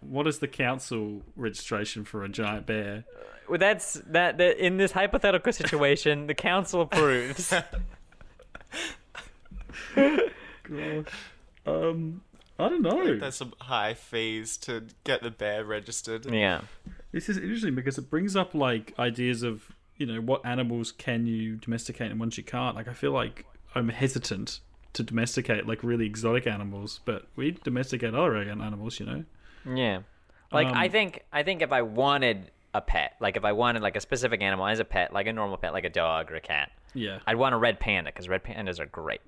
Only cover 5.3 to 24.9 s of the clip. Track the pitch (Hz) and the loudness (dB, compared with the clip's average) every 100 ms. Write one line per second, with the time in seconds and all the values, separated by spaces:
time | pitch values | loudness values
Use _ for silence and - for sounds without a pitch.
5.3 | 185 175 - 156 151 143 143 151 147 147 | 4 2 0 0 4 6 6 4 2 0
6.3 | - 175 185 175 180 160 180 147 127 127 | 0 2 2 2 0 2 6 6 6 2
7.3 | 139 - 180 - - - - - - - | -2 2 0 0 -6 -6 -8 -20 -20 -20
8.3 | - - - - - - - - - - | -20 -20 -20 -14 -8 -8 -10 -16 -18 -18
9.3 | - - - - - - 277 285 302 - | -20 -16 -14 -12 -14 -2 6 6 6 0
10.3 | - - - - 147 151 151 151 - - | -2 -18 -18 -10 -6 -4 -4 -6 -12 -16
11.3 | - - - - 156 165 165 160 175 - | -20 -20 -10 -2 0 2 0 -4 -8 -14
12.3 | - - - 208 339 180 302 349 110 135 | -20 -18 -2 0 4 2 4 2 2 -2
13.3 | - 123 - 127 120 107 113 - 113 113 | -6 -10 -10 -2 0 0 -2 -4 -2 -2
14.3 | 110 110 - - 117 110 - - 127 117 | -2 -6 -8 -6 -6 -8 -10 0 0 0
15.3 | 110 104 104 107 107 101 - 113 113 123 | -4 -2 -2 -2 -6 -4 -8 -6 -6 -2
16.3 | 110 98 85 - - - - - 165 208 | 4 4 2 -4 -16 -16 -16 -8 -6 -2
17.3 | 190 196 226 196 131 135 131 127 156 196 | -2 -2 -2 0 0 -2 -4 -2 0 2
18.3 | 190 180 151 131 113 - - 123 117 123 | 0 0 2 2 2 -2 -2 0 2 0
19.3 | 117 120 107 - - _ - 123 113 113 | 0 -2 -4 -10 -20 _ -6 -4 -2 0
20.3 | 139 123 123 120 120 113 - - 117 117 | 0 0 0 0 -2 -4 -6 -2 0 2
21.3 | 113 110 110 - 117 - - 113 110 113 | 0 -2 -6 -4 -4 -4 -6 -6 -2 -4
22.3 | - - 123 127 120 113 120 139 135 117 | -4 -6 -4 -4 -4 -10 -2 0 2 -2
23.3 | - - - - 127 117 113 135 127 - | -6 -18 -20 -6 0 0 2 0 2 -4
24.3 | 98 113 - - - - | -4 -6 -10 -16 -20 -12